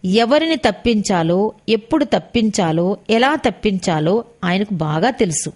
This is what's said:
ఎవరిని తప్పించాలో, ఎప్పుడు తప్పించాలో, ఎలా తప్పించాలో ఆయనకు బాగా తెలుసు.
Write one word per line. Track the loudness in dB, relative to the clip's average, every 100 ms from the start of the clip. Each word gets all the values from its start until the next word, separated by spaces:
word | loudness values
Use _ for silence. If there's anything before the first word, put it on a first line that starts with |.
| 2
ఎవరిని | 2 4 2 2 0
తప్పించాలో, | 0 -2 0 0 0 0 2 0 0 -4 -2
ఎప్పుడు | -2 0 -2 0
తప్పించాలో, | -2 -2 -2 0 0 0 0 0 -4 _
ఎలా | 2 2 0
తప్పించాలో | -2 -2 -2 -2 -2 0 0 0 -4 -8
ఆయనకు | -4 -2 -2
బాగా | -4 -2 0 0
తెలుసు. | 0 -2 -2 -8